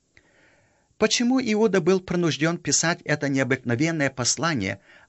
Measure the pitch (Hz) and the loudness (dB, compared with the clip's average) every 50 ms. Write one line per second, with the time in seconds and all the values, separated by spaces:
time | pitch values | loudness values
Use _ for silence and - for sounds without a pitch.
0 | _ _ _ _ _ _ _ _ _ _ _ _ _ _ _ _ _ _ _ - | _ _ _ _ _ _ _ _ _ _ _ _ _ _ _ _ _ _ _ 0
1 | 214 214 - - 247 240 262 262 - 214 214 208 226 220 180 190 156 180 190 185 | 0 2 2 2 0 2 0 0 0 0 2 2 2 2 2 2 2 2 2 0
2 | 185 - 180 175 175 160 127 127 151 165 170 170 - 147 135 - - 165 175 165 | 0 -2 -2 0 0 0 0 0 0 -2 -2 -2 -4 -2 -2 0 0 0 -2 -2
3 | - - 147 147 147 139 139 135 131 120 135 - - 123 117 117 156 165 165 156 | -2 -4 -2 -2 -2 0 0 0 2 2 0 -2 0 -2 0 0 0 0 0 0
4 | 143 135 - - 120 - - - 147 170 160 117 95 95 104 - _ - - - | -2 -2 -2 -2 -2 -2 -2 -2 -2 -2 -2 -2 -2 -4 -6 -8 _ -20 -20 -20
5 | - | -14